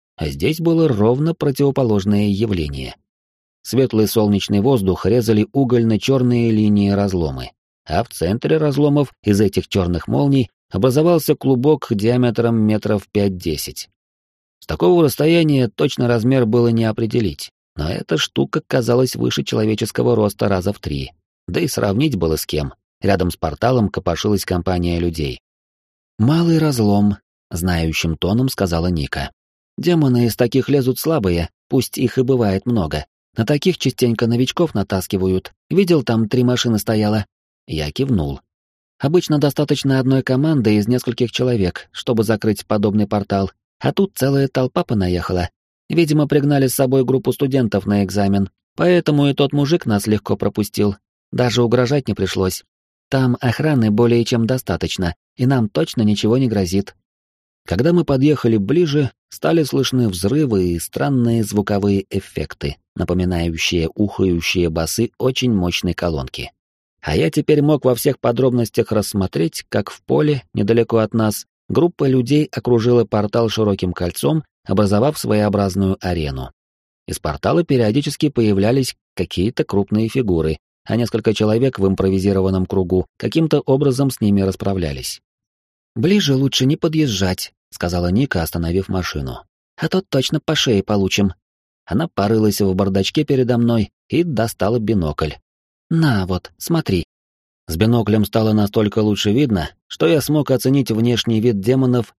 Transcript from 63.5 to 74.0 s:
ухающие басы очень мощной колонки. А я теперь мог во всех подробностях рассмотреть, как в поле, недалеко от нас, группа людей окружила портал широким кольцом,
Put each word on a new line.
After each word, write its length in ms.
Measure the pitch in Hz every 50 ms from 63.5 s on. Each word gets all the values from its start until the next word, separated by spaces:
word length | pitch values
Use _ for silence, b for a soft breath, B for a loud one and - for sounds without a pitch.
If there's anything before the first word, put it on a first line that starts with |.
| 82 82 - - 92 85 80 - -
ухающие 760 | - 104 101 - - 98 92 87 82 - - - 92 87 82
басы 400 | 80 82 82 - - - 117 - - -
очень 340 | 120 131 131 - 127 123
мощной 400 | 110 95 87 87 - - - 90
колонки. 580 | 82 - 87 87 80 71 65 65 - - 69 - - _ _ _ _ _ _ _ _ _
А 120 | - 151 151
я 160 | - 156 160
теперь 300 | - 156 - - 151 147
мог 240 | 143 151 156 139 -
во 100 | - 120
всех 260 | - - 147 131 -
подробностях 720 | - 123 120 123 131 127 123 123 120 - - 120 107 -
рассмотреть, 760 | 110 107 98 - - 101 95 - - - 165 160 - - - _
как 220 | - 107 101 -
в 120 | - -
поле, 420 | _ - 131 147 151 151 147 127 - _ -
недалеко 420 | 113 104 101 113 117 113 - 117
от 160 | 113 110 104
нас, 320 | - 113 110 107 101 - - _ _ _ _ -
группа 400 | - 135 165 175 - - 143 135
людей 380 | 131 131 120 120 147 151 151
окружила 580 | - - - - 123 123 117 107 123 120 120 110
портал 460 | - - 104 101 101 - 120 117 107
широким 420 | - 113 110 104 98 - 92 90
кольцом, 520 | 87 -